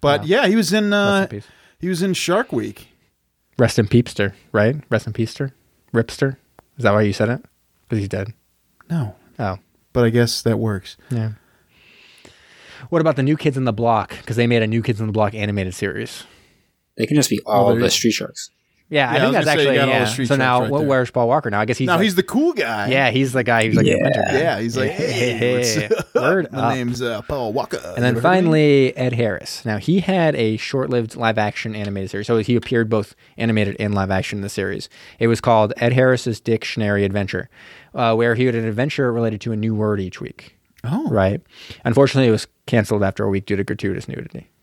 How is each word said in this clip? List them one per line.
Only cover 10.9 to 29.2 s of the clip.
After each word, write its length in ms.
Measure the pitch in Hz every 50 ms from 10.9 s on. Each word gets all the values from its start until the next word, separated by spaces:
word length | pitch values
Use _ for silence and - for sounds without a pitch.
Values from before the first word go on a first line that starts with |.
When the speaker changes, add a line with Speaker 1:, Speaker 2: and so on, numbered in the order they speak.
| - _ _ -
Speaker 2:
Yeah. 220 | 131 117 110 110 110 113 _ _ _ _ _ _ _ _ _ _ _ _ _ - _ _ _ - _ _ _ _ - - - - - - - 123
What 120 | - 170 160
about 140 | 160 143
the 60 | 131 135
New 120 | 135 151
Kids 200 | 151 - 156 135 135
on 60 | 131
the 80 | 123 110
Block? 420 | 104 117 117 117 107 98 - - - -
'Cause 120 | - 120
they 100 | 113 120
made 160 | 117 120 117 110
a 40 |
New 140 | 107 110 117 110
Kids 180 | - 120 104
on 80 | 113 107
the 40 | 104
Block 220 | 110 107 101 104
animated 400 | 110 104 104 101 101 95 92 90
series. 500 | - - 98 - - 113 - - - - - - _ _ _ _ _ _ _ _ _ _ _ _
Speaker 3:
They 80 | - 113
can 100 | - 147
just 120 | 151 131 -
be 120 | - 104 -
Speaker 1:
Oh, 60 | - 107
Speaker 3:
all 180 | 101 98 101 101
Speaker 1:
there 80 | 113
Speaker 3:
the 60 | 120
Speaker 1:
is. 60 | 92 -
Speaker 3:
Street 180 | - - 113 110
Sharks. 380 | - - - - - - - _ _ _ _ _ _ _ _
Speaker 2:
Yeah, 100 | - 147
Speaker 1:
Yeah, 100 | 139 123
Speaker 2:
I 0 |
Speaker 1:
I 80 | 117 131
Speaker 2:
think 80 | 131
Speaker 1:
was 80 | 131 -
Speaker 2:
that's 100 | 196 143
Speaker 1:
gonna 140 | - 147 143
say, 40 | 147
you 40 | 139
Speaker 2:
actually, 80 | 131
Speaker 1:
got 120 | 123 - 127
all 60 | 127
the 40 | 117
Speaker 2:
yeah. 40 | 107
Speaker 1:
Street 180 | 107 113 127 127 117
Speaker 2:
So 60 | 143
Speaker 1:
Sharks 20 | 135
Speaker 2:
now, 220 | 131 127 123 127 127
Speaker 1:
right 80 | -
Speaker 2:
what, 80 | 139 143
Speaker 1:
there. 100 | 156 143
Speaker 2:
where's 220 | 135 131 127 120
Paul 180 | - 127 120 117
Walker 220 | 127 151 139 120
now? 100 | 101 101
I 40 | 107
guess 100 | 107 123
he's 100 | - 135 127
Speaker 1:
Now 80 | -
Speaker 2:
like, 80 | 170 190
Speaker 1:
he's 100 | 220 185
the 80 | 175 185
cool 320 | - - 240 302 339 339
guy. 340 | 240 156 117 - - 202 131
Speaker 2:
Yeah, 220 | 127 135 139 127
he's 220 | 113 131 135 131 123
the 100 | 131 123
guy 220 | 110 120 113 110
who's 80 | 113 110
like 80 | - -
the 60 | -
Speaker 3:
Yeah. 60 | - -
Speaker 2:
inventor 240 | - - - - - -
guy. 100 | - 131
Speaker 1:
Yeah, 220 | 156 170 139 98
he's 160 | 110 117 117 131
like, 120 | 131 135 -
Speaker 2:
Hey, 200 | - - - 127
Speaker 1:
"Hey, 200 | 120 120 123 117
Speaker 2:
hey, 180 | 110 117 123 127
Speaker 1:
what's 180 | 123 123 120 110
Speaker 2:
hey. 140 | 107 104 110 226
Speaker 1:
up? 200 | - - - _
Speaker 2:
Word 380 | - - 135 175 190 170 - -
Speaker 1:
My 60 | 135
Speaker 2:
up. 160 | 113 117 131
Speaker 1:
name's, 280 | 131 123 120 123 123 123
uh, 180 | 120 117 104 -
Paul 300 | - 151 139 123 113 104
Walker." 240 | 131 120 - -
Speaker 2:
And 200 | - - 82 90
then 0 |
Speaker 1:
You 20 | -
ever 80 | 120
heard 100 | 123 123
of 60 | 117 117
me? 0 |
Speaker 2:
finally, 720 | 160 185 185 185 165 156 156 151 147 143 139 131 127 127
Ed 160 | - 131 127 123
Harris. 500 | 113